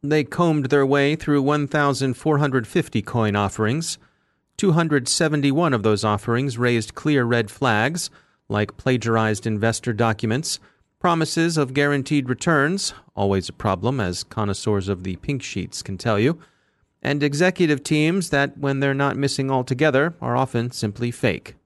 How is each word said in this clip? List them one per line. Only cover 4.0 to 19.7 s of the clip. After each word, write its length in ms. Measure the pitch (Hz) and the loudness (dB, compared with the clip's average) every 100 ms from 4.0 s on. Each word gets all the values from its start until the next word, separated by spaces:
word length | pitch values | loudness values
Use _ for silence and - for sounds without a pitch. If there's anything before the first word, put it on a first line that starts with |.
| _ _ _ _ _ - | _ _ _ _ _ -2
Two 160 | 202 | 2
hundred 360 | 160 165 147 120 | 4 4 0 0
seventy-one 680 | - 160 147 139 135 170 | 0 0 2 2 2 2
of 100 | 123 | 2
those 200 | 104 104 | 2 2
offerings 540 | 110 104 - 117 139 117 | 2 -2 0 -2 -2 0
raised 380 | 123 120 107 - | 0 0 -2 -6
clear 280 | 156 143 | 0 2
red 260 | 120 120 107 | 2 0 -2
flags, 600 | - 135 107 120 170 - - _ _ _ | -2 0 2 0 -2 -8 -12 _ _ _
like 300 | 107 107 - | -2 -2 -4
plagiarized 720 | - 127 110 113 110 107 113 | -2 0 2 2 2 0 -2
investor 460 | 107 113 113 - | 0 0 0 -4
documents, 680 | 107 117 110 113 120 165 - - _ _ _ | 0 0 0 -2 -2 -4 -8 -12 _ _ _
promises 580 | 180 170 156 - 165 160 | 0 2 0 0 0 0
of 160 | 135 | 0
guaranteed 560 | 131 143 143 131 147 127 | 2 2 0 0 -2 0
returns, 640 | 123 - 156 143 196 - - _ - | -2 2 2 2 0 -6 -10 _ -2
always 340 | 101 98 87 | 0 0 -2
a 40 | |
problem, 460 | - 110 95 110 135 | -4 -2 0 -2 -2
as 240 | 92 87 | -2 -4
connoisseurs 680 | - - 104 95 - 101 95 | -8 -4 -4 -2 -2 -2 -2
of 140 | 92 | -4
the 120 | 95 90 | -6 -8
pink 240 | - 139 | -6 -6
sheets 400 | - - 90 - | -6 -8 -8 -10
can 160 | - 95 | -10 -6
tell 220 | 120 104 | -2 2
you, 200 | 120 165 - _ _ _ _ _ | 2 0 -10 _ _ _ _ _
and 220 | - 143 | -4 -2
executive 600 | 147 143 180 180 170 143 | -2 2 0 2 0 0
teams 460 | - 151 156 190 175 | 0 0 2 0 0
that, 280 | 143 139 - | 0 0 -2
when 220 | 139 139 | -4 0
they're 140 | 139 | 0
not 240 | 139 139 131 | 0 0 0
missing 320 | 139 - 135 | -2 -2 -2
altogether, 640 | 135 127 | -2 -2